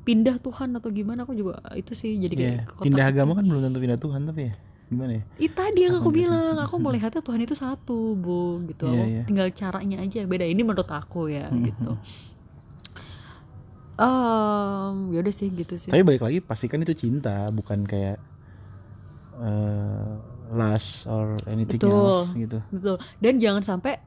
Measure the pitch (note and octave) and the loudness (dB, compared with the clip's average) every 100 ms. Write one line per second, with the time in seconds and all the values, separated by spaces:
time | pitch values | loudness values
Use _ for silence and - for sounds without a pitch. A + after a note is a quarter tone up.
0 | - A3+ A3+ B3 C4 A#3+ C4 A#3+ A3+ G#3 | 4 4 6 2 -4 -6 -6 -6 -4 -4
1 | G#3 A#3+ B3 A#3+ F#3+ - - - - A#3 | -4 -4 -6 -4 -4 -6 -10 -10 -10 -8
2 | A3 G#3+ F3+ C3 B2+ A#2+ A2+ - C#3 C3+ | -4 -2 -2 0 0 0 -6 -2 4 6
3 | C3+ C#3 C#3 F#3 G3 D3 C3 B2+ B2+ A#2+ | 6 4 4 4 4 4 2 0 0 0
4 | D3+ C#3 D3 D#3 C3 G#2 - - - B2 | -2 -4 -4 -4 -6 -6 -14 -20 -6 -4
5 | C3 A2+ G#2 - D#4 - F#4+ F#4+ F4+ F4+ | -2 -4 -6 -4 -2 0 0 4 4 4
6 | E4 D#4 F4 E4 E4 D#4+ C#4+ F4 C#4+ A#3+ | 4 4 4 2 2 0 -2 0 0 0
7 | A3 D#4+ D4+ A#3 A#3 D4 C4 C4+ - A#3 | 0 -4 -4 -2 -2 -4 -4 -8 -4 -2
8 | A3 G3+ F3 F3 F3 F3 E3+ D#3 C#3 B2 | 0 -2 0 0 0 -2 -6 -4 0 2
9 | A2+ A2+ A#2 G3 F#3 F#3 F#3+ F#3 G3 F#3+ | 2 -2 0 2 0 -2 -6 -4 -4 -4
10 | F#3+ A3 F#3+ F#3 F3 F#3 A#3 G3 - D3 | -4 -4 -2 0 2 2 2 0 -2 -4
11 | - F3 D#3 C#3+ D3 B2 A#2 G#2+ A#2+ A2+ | -6 -4 -4 -4 -2 0 0 -2 -4 -4
12 | - - - - - - - - - - | -8 -18 -20 -20 -20 -20 -20 -20 -20 -20
13 | - - - - - - - - - - | -18 -18 -18 -20 -20 -20 -20 -20 -16 0
14 | A#3 B3+ A#3+ A3+ G#3+ G#3 G3+ G3 G3 G3 | 2 4 2 2 2 0 0 -2 -4 -4
15 | F#3+ E3 F#3+ G3 G3 F3+ E3 F3 - C#3+ | -2 0 -2 -2 -4 -4 -6 -8 2 6
16 | F#3 C3 A#2 E3 - G#2+ A#2+ D3+ E3 D#3 | 6 6 2 0 -2 -4 -2 -2 -2 0
17 | A#2 C3+ A#2+ G2+ G#2 A2 - G#2 G2+ G2+ | 0 0 -2 -2 -2 -4 -2 -2 -2 -2
18 | G2 G2+ - - - - - - - - | -2 -4 -12 -20 -20 -20 -20 -20 -20 -20
19 | - - - - A#2 G#2 G#2 G#2 G#2 G#2 | -20 -20 -20 -8 -2 0 0 0 -2 -4
20 | G#2+ G#2+ A2+ - - A#2 A2 A2 - - | -4 -8 -12 -16 -6 0 2 0 -2 -12
21 | - A2 G#2+ G#2+ G#2 A2 A2 A#2 G3+ G#3 | -4 -2 -2 -4 -4 -2 0 2 4 6
22 | G3+ F#3 F3 F3+ A2 A2 G#2+ G3 G3 F3+ | 6 4 2 -4 -4 -6 -6 -4 -2 -4
23 | - - A3 C4 A3 G3+ G3 F3+ B3+ - | -6 0 2 4 4 2 0 -2 -2 -6